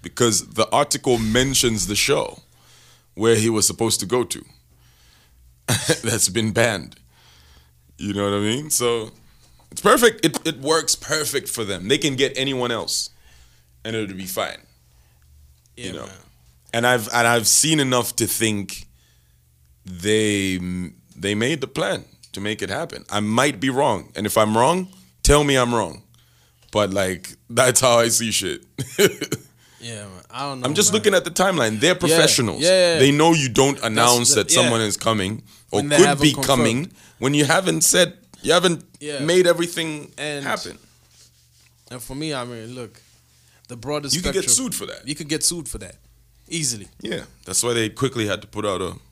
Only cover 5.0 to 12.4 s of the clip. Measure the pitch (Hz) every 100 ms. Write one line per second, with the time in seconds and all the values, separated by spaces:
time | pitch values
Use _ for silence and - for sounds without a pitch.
5 | _ _ _ _ _ _ - - - 160
6 | 113 110 - 92 110 107 117 101 62 -
7 | _ _ _ _ _ - _ _ _ -
8 | 101 101 101 101 104 120 151 - 123 117
9 | 110 - _ _ _ _ _ - 202 254
10 | 226 - 160 - 165 135 135 160 156 -
11 | - 156 147 139 - - 107 95 92 147
12 | 160 131 135 131